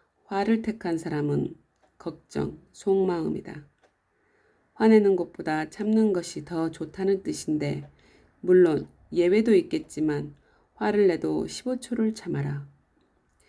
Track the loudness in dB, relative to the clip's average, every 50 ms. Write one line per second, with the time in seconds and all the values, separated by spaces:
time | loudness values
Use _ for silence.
0 | _ _ _ _ _ -6 -4 -2 0 0 0 -2 -2 -4 -8 -8 -6 -6 -6 -4
1 | -4 -4 -4 -2 -2 -2 -2 -2 -2 -4 -6 -12 _ _ _ _ _ _ _ -16
2 | -12 -12 -12 -14 _ _ -6 -6 -6 -6 -6 -12 _ _ _ -8 -2 0 0 2
3 | 2 0 0 -2 -2 -4 -6 -6 -8 -12 -16 -18 -18 -20 _ _ _ _ _ _
4 | _ _ _ _ _ _ _ _ _ _ _ _ _ _ _ 2 4 6 8 8
5 | 8 6 4 2 0 -4 -10 -10 -6 -6 -4 -4 -6 -8 -8 -6 -2 0 2 4
6 | 4 4 2 0 -4 -6 -8 -12 -12 -8 -6 -4 -4 -4 -6 -8 -10 -10 -8 -4
7 | 0 0 0 0 -2 -6 -8 -6 -4 -4 -2 -2 -2 -4 -4 -6 -10 -14 -18 _
8 | _ _ _ _ _ _ _ _ 0 4 6 6 6 6 4 2 -2 -6 _ _
9 | _ -6 0 0 2 4 4 4 4 4 4 4 4 2 -2 -6 -6 -6 -6 -4
10 | -2 -2 -2 -2 -4 -8 -12 _ _ _ _ _ _ _ _ -4 -2 0 2 4
11 | 4 4 4 2 -2 -4 -4 -4 -4 -6 -8 -10 -6 -6 -6 -6 -6 -6 -4 -2
12 | -2 -2 -2 -4 -8 -8 -6 -4 -4 -4 -6 -8 -10 -12 -18 _ _ _ _ _
13 | _ _ _ _ _ _ _ _ _